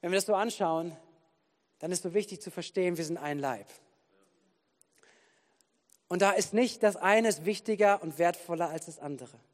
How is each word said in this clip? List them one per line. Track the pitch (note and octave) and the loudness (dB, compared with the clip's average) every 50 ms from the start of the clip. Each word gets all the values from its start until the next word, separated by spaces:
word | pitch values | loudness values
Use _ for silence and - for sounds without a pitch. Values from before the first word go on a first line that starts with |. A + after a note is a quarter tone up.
| - | -2
wenn | E3+ | 2
wir | F#3 | 0
das | G3 F#3+ | 0 2
so | - G#3 | 2 2
anschauen, | F#3+ G#3 A#3 - - G3+ E3 D#3+ E3 E3 F3 D#3 - - _ _ _ _ _ _ _ _ _ _ _ _ _ _ _ | 2 2 0 -2 -2 0 0 0 0 -2 -6 -10 -12 -20 _ _ _ _ _ _ _ _ _ _ _ _ _ _ _
dann | - E3 F3+ | -6 -4 -4
ist | E3+ - | -4 -4
so | F3+ E3 | -2 -2
wichtig | G#3 G3+ G#3 G3 E3 | -2 -2 -2 -10 -14
zu | - F#3 | -14 -12
verstehen, | - F#3+ E3 - _ G3 F#3 F3+ F3 | -10 -10 -10 -6 _ 0 0 0 0
wir | D#3+ E3 | -2 -4
sind | D3+ E3+ | -4 -6
ein | E3 D3 D3 D3 D3 | -6 -4 -4 -4 -2
Leib. | C#3 C3+ B2 G#2 F#2+ - - - _ _ _ _ _ _ _ _ _ _ _ _ _ _ _ _ _ _ _ _ _ _ _ _ _ _ _ _ _ _ _ _ _ _ _ _ _ _ _ _ _ _ _ _ _ _ | -2 -4 -4 -4 -8 -18 -20 -20 _ _ _ _ _ _ _ _ _ _ _ _ _ _ _ _ _ _ _ _ _ _ _ _ _ _ _ _ _ _ _ _ _ _ _ _ _ _ _ _ _ _ _ _ _ _
Und | F3 F3+ | 0 4
da | G3 G3 | 4 4
ist | G3 A3+ G3 - - | 4 4 0 2 2
nicht, | A3 B3+ A#3+ - - A3 | 2 2 2 0 2 2
das | G#3 F#3+ | 2 2
eine | - - F#3+ G#3 A3 A3+ A3+ | 2 2 4 4 6 6 4
ist | G3+ D3 D#3+ | 0 0 -2
wichtiger | F#3 G#3+ F#3+ - - G#3+ F#3+ G#3 G3+ G3+ G3 - | -2 -2 -2 -2 -4 2 4 6 4 4 4 0
und | E3 D3 D3+ | -8 -2 2
wertvoller | E3+ E3+ F3 - - - E3+ D#3+ F3 | 2 2 2 -2 -8 -8 -4 -4 -2
als | D#3 D#3 D#3+ - | -4 -4 -8 -10
das | - D#3 - | -12 -16 -12
andere. | B2 D3 D3 B2 B2+ A#2 - A2 _ _ | -10 -10 -10 -10 -12 -16 -20 -20 _ _